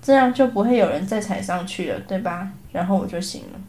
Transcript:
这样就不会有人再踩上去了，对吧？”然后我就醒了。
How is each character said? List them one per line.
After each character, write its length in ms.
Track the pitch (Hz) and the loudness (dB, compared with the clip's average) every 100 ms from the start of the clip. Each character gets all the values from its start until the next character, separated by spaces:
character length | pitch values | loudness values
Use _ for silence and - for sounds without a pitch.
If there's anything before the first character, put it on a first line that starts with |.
这 100 | - | 6
样 220 | 269 247 | 6 6
就 140 | 247 262 | 4 2
不 160 | 220 | 4
会 120 | 226 247 | 2 4
有 120 | 175 | 4
人 160 | 147 190 | 2 -2
再 140 | 220 | -4
踩 200 | 196 196 | -2 -6
上 240 | 196 180 | -2 -4
去 280 | 185 - 165 | -4 -6 -6
了， 80 | 98 | -6
对 180 | - 190 | -4 -4
吧？” 300 | 180 175 196 - - | -4 -6 -8 -12 -8
然 120 | 175 | -4
后 120 | 180 196 | 0 0
我 100 | 196 | 0
就 140 | 202 | -6
醒 220 | 190 - - | -6 -10 -14
了。 80 | 50 | -16